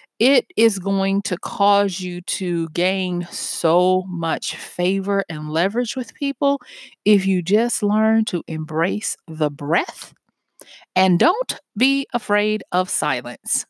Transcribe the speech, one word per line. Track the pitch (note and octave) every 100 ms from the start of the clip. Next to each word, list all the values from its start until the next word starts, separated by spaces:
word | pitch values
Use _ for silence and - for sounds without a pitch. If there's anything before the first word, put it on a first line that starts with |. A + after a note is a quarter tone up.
| _ -
it | B3 C#4 - -
is | A3+ G3
going | F3+ G3 F#3+ G3
to | - F#3
cause | - - G3+ G3+ G3+ F#3
you | F#3 F3
to | - - F3+ E3+ E3
gain | D#3 F3+ F#3+ F#3 F3 F3
so | - - - E3 F3 F#3 F#3 F#3
much | E3+ E3 D3+ - -
favor | - - F3+ G3 F#3+ G3 G3
and | D3+ D3+
leverage | D#3 F#3 A3 A#3+ -
with | A#3+
people | - C#4 C4+ C#4 C#4 - - - - -
if | G#3 F#3+
you | F#3
just | E3 G3+ A#3+ -
learn | G#3 G#3+ A3 A3 A3
to | F3+ -
embrace | D#3+ D3+ D#3+ F3 G3+ - - -
the | D#3+ D3+
breath | C#3+ C#3+ F3+ C#4 - - _ _ _ _ - - - - -
and | F#3+ F3
don't | A#3+ A4 B4+ - _ -
be | C4 C#4 C4+
afraid | A#3+ - G#3 G#3 G#3+ -
of | F3+ F#3
silence. | - D#3 C3 A#2+ A#2+ - - -